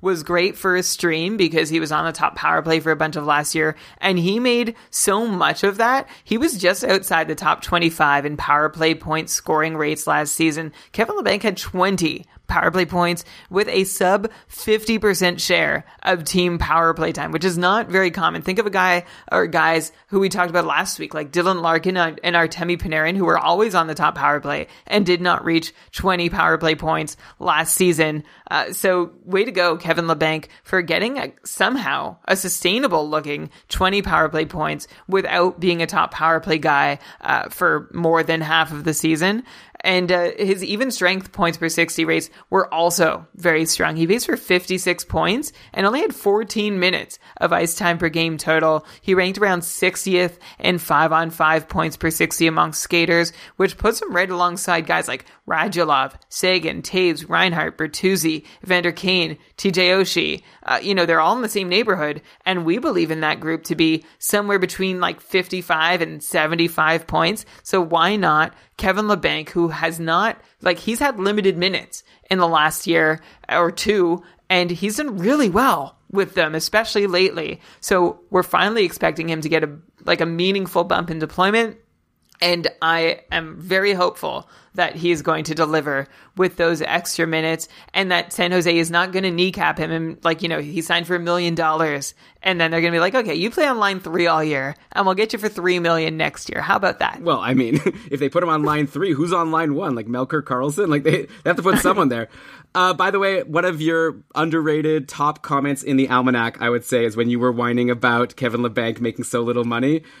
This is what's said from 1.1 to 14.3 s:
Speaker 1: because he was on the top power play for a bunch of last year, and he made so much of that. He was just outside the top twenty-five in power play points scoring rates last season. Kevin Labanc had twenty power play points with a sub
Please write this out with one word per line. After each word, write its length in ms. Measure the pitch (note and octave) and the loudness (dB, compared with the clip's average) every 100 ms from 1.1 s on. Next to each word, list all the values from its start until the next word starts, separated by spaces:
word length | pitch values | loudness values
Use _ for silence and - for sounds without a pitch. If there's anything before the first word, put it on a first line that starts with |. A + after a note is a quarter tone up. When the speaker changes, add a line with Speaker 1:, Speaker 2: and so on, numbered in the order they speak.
| D#3+ E3+ A3 | 0 0 0
Speaker 1:
because 340 | E3+ D#3+ D#3 | 2 2 0
he 100 | D#3+ | 0
was 120 | D#3+ | 0
on 120 | D3+ | -2
the 80 | D#3+ | -2
top 240 | D#3+ D#3+ - | -4 -6 -4
power 240 | D#3+ D#3+ | 0 0
play 200 | D#3 D#3+ | 2 0
for 100 | D#3 | 0
a 60 | D#3 | 0
bunch 200 | D#3 D#3 | -2 -2
of 80 | |
last 300 | D3 D3 D3 | 0 0 0
year, 220 | D#3 D#3 D3+ - - | 0 -2 -2 -10 -6
and 200 | F#3+ F#3 | -2 0
he 200 | E3+ G#3 | 2 0
made 360 | B3 A#3+ A#3 A3+ - | 2 0 0 -6 -8
so 360 | - - G3 A#3 | -2 0 2 0
much 360 | F#3+ D#3 D#3 | 0 0 0
of 160 | G3 G3 | 0 2
that. 300 | A#3 C4 C4+ - | 2 0 -2 -10
He 120 | - A3 | -4 0
was 220 | D#4 A3 | 0 0
just 260 | G3+ F#3+ | 0 0
outside 440 | - F#3+ - E3 D#3 | 2 0 2 0 0
the 60 | |
top 280 | D#3 E3+ D#3 | -2 0 0
twenty-five 640 | - F3 E3+ E3 D3+ C#3+ C#3+ | 0 0 2 2 2 2 0
in 100 | D3 | -2
power 320 | - D3 D3+ | 2 2 2
play 260 | D#3 D#3+ | 0 0
points 380 | D#3+ - D#3 D#3+ | 0 -2 -4 -2
scoring 440 | - - D#3 D#3+ D#3+ | -4 0 0 0 0
rates 300 | D3+ D3+ - | -2 -2 0
last 280 | D3+ D3+ | 0 0
season. 380 | - E3 D3+ D#3+ - - | 0 0 0 -6 -12 -8
Kevin 240 | - A3 G#4 | -2 -2 0
Labanc 260 | A3 G3 | 0 0
had 140 | A3 F#3 | -2 -4
twenty 720 | - F#3 F#3 F#3+ E3 - - - - | -4 0 2 2 0 -4 -12 -14 -4
power 240 | E3+ - | 0 2
play 140 | F#3 | 2
points 400 | E3+ F3 F3 F3 - - - | 0 0 0 -2 -8 -20 -6
with 180 | F#3 G3+ | -2 0
a 160 | F#3+ | 0
sub 460 | F#3+ - F3+ G3 A3 | -2 0 2 2 0